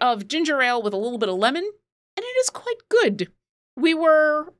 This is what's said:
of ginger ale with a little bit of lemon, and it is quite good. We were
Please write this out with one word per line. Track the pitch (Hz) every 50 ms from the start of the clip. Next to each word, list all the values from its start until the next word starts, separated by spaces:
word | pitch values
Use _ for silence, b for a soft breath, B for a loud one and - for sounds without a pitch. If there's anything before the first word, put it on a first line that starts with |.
of | 254 247 233 202 196
ginger | 202 277 330 330 302 294 269
ale | 254 247 247 240
with | 208 214 202
a |
little | 190 214 240 247
bit | 214 226 185
of | 185
lemon, | 185 214 247 277 339 381
and | 415 415 _ _ _ _ _ _ _ - 381 466
it | 494 508 508
is | 508 -
quite | - - - 480 466 - _ -
good. | 427 480 403 214 202 208 175 - _ _ _ _ _ _ _ _ -
We | 254 294 320 330
were | 311 330 320 311 311 311 302 302 302 311 359 -